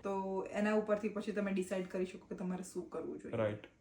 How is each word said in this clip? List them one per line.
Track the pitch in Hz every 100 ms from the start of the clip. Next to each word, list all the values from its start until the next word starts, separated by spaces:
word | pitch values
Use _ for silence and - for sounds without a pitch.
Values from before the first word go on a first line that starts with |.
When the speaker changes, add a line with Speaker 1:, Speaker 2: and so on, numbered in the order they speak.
Speaker 1:
તો | 196 196 190 190 185
એના | 202 214
ઉપરથી | 214 214 208 220
પછી | 208 220
તમે | 196 202
ડિસાઇડ | 196 185 190 185
કરી | 185 185
શકો | - -
કે |
તમારે | 185 185 180
શું | 185 180 170
કરવું | 165 - 151
જોઈએ. | - 117
Speaker 2:
રાઈટ. | 107 110 - -